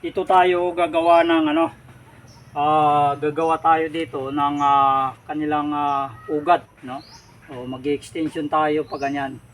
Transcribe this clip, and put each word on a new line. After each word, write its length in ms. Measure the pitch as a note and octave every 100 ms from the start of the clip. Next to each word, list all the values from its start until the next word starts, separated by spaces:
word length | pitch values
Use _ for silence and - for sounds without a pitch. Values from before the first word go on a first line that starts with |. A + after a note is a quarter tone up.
dito 240 | E3+ G3 F3
tayo 480 | F#3 F3+ F3+ F3+ E3+
gagawa 480 | E3+ E3 E4 E4+
ng, 320 | E4+ E4 D#4 D#4
ano, 160 | E4 - - - - - - - -
ah, 640 | D3 D3 D#3 D3 D3 C#3+ C#3+
gagawa 480 | D3+ D3 D#3+ D#3+
tayo 240 | E3 E3 D#3+
dito 400 | D#3+ D#3+ C#3+ C3
ng, 280 | C#3+ C#3+ C#3+
ah, 560 | C#3 C#3 C#3 C3+ B2+ A#2+
kanilang, 480 | - D3+ D3+ D3+ D3
ah, 400 | D3 D3 C#3 C3+ A#2+ -
ugat, 400 | D3+ D3 C3+ - _
no? 160 | B2+ C3 - - - - -
So, 160 | C3
mag-extension 880 | B2+ B2+ C3+ C#3+ - E3+ D#3 D#3+ D3
tayo 320 | D#3 D3+ D3+
pa 160 | D3 -
ganyan. 400 | C#3 C#3+ C3+ C3 -